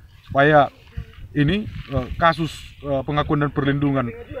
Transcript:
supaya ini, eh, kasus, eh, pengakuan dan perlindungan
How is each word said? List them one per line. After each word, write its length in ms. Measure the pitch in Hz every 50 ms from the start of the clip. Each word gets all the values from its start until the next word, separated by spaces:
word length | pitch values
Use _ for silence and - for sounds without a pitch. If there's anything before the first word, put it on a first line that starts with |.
| - - - - -
supaya 480 | - - 135 143 151 156 147 135 - - - - - - - - - - - - - -
ini, 320 | 143 147 147 185 208 214 -
eh, 400 | - - - - 135 131 127 107 -
kasus, 400 | - 170 170 165 156 165 147 - - - - - -
eh, 240 | - 143 139 135 131
pengakuan 400 | - 147 147 147 147 156 147 143
dan 80 | 135
perlindungan 560 | - - 135 139 139 143 143 143 139 135 123 120 113 - - - - -